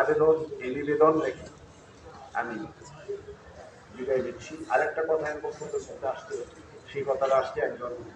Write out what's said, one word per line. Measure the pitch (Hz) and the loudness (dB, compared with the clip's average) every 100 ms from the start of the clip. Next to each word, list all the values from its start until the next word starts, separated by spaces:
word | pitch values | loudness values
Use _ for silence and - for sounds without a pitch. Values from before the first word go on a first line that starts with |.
আবেদন, | 143 151 156 160 151 135 | 4 6 6 6 2 -6
এই | 127 139 | -4 -2
নিবেদন | 143 147 156 160 156 | 0 6 8 8 2
রেখে | - - - - - - - - - - - | -2 -10 -16 -20 -20 -20 -20 -18 -16 -8 -4
আমি | 120 107 - - - - - 403 - 403 - - - - - 107 | -4 -4 -8 -12 -18 -18 -10 -10 -10 -16 -16 -18 -18 -20 -18 -8
বিদায় | 127 131 175 | 0 0 0
নিচ্ছি। | - - 160 - | -6 -10 -12 0
আরেকটা | 135 156 160 160 | 2 2 2 2
কথা | 156 151 | 2 2
আমি | 151 139 | -2 -6
বক্তব্য | - - - - | -6 -4 -4 -6
শুনতে | - - | -4 -4
আসতে, | - - 127 - - - - - | -4 -6 -8 -8 -12 -18 -18 -8
সেই | 139 139 | -4 0
কথাটা | 135 131 135 | 2 6 4
আসতে | 127 151 131 | 4 0 0
একজন | 120 123 123 - | -2 -6 -6 -10